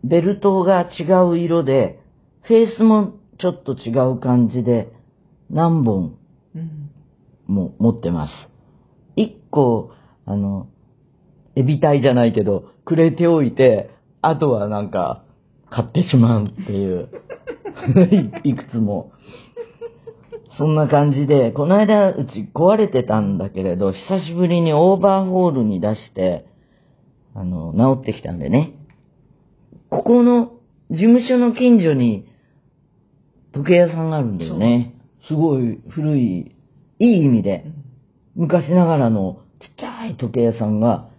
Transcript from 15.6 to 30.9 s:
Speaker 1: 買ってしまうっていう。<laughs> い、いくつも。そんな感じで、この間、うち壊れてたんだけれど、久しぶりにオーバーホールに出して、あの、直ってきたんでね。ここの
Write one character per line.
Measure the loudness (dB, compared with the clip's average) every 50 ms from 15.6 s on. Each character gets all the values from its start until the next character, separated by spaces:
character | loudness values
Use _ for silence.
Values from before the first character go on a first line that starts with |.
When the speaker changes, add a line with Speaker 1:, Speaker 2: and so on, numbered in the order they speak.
| _ _
Speaker 1:
買 | -6 -6 -6
っ | -2
て | -2 -2 -2 2
し | 4
ま | 4 4 4 4 0
う | -2
っ | -4 -8 -12 -10
て | -8 -6
い | -4 -4 -4 -4
う。 | -6 -6 -10 -16 -20 -18 _ -20 -18 _ -16 -16 -14 _ -16 -16 -10 -4 0 4 4 4 6
<laughs> | 4 2 2 0 -8 -6 -4
い、 | -4
い | -4
く | -4 -6 -8
つ | -4 -4
も。 | -2 -2 -4 -6 -8 -12 _ _ _ -20 -20 -20 -20 -20 _ -16 -16 -16 -16 _ -18 -18 -18 -18 _ -20 -20 _ -20 _ -20 -20 -20 -20 -8
そ | -4 -2
ん | 0 0
な | 0 0
感 | 2 2 2 2 2 0
じ | 0 0
で、 | 2 2 2 2 2
こ | 0 -2 0
の | 2 2
間、 | 2 4 4 4 4 4 2 0
う | -2 -6
ち | -8 -8 -12 -12 -10 -4
壊 | 0 2 2 4
れ | 4 0 0
て | 0 -2 -2
た | 0 -2 -2
ん | 0 -2 -4 -4
だ | -6 -8
け | -8 -6 -4
れ | -4 -2
ど、 | -2 -2 -2 -4
久 | -4 -8 -6 -6 -6
し | -4 -6 -4
ぶ | -2 -2
り | 0 0 0
に | 0 0 2
オ | 4 4 4 4
ー | 4
バ | 2 2 2 2 0
ー | -2
ホ | 0 0 0 2
ー |
ル | 2 0 0
に | 0 -2 -2
出 | -2 -2 -4
し | -4 -8 -16 _
て、 | -4 -2 -2 -2 -4 -8 _ _ _ _ _ _ _ _ _ _ _ _ _ _ _ _ _ _
あ | -10 -8
の、 | -8 -8 -8 -8 -8 -4
直 | -2 0 0 0
っ | -2 -4
て | -10 -10
き | -10 -10
た | -12 -10
ん | -10
で | -6 -2
ね。 | 0 -2 -2 -2 -8 -20 -20 _ _ _ _ _ _ _ _ _ _ _ _ _ _ _ _ _ -20 -20 _ _
こ | -6 -4 0
こ | 2 4 4 6
の | 4 4 2 0 -2 -6 -20 _ _ _ _ _ _